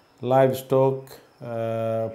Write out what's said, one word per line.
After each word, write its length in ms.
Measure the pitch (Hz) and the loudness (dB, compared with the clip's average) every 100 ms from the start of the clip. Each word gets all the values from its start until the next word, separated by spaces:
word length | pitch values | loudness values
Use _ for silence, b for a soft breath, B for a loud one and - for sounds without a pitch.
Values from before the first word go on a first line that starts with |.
| b b | b b
Livestock, 960 | 120 131 135 - - 131 135 135 135 - _ _ | 0 4 4 2 0 2 2 0 -8 -20 _ _
uh, 680 | 123 117 113 113 113 113 113 | -10 -6 -4 -4 -4 -2 -4